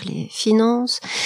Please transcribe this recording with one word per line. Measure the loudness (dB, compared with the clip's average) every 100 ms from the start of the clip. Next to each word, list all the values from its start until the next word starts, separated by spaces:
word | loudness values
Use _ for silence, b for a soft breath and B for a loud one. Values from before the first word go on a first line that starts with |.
| -2
les | -6 -8
finances. | -4 2 4 4 2 0 -4 B B